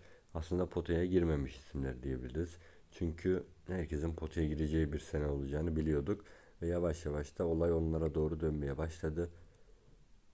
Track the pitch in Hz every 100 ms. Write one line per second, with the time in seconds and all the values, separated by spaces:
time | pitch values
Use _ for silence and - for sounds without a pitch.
0 | - - _ 82 78 90 87 90 82 85
1 | 90 92 85 76 65 - - 71 67 62
2 | 65 65 62 65 85 - - - - -
3 | 85 82 92 92 - - - 92 80 76
4 | 80 80 78 - 78 76 78 80 78 73
5 | - 76 73 71 69 73 82 78 78 73
6 | 69 104 - - - - 85 87 87 80
7 | 78 73 73 - 87 82 85 82 82 80
8 | 80 76 78 80 80 76 69 69 80 -
9 | 80 78 85 - - - - - - -
10 | - - -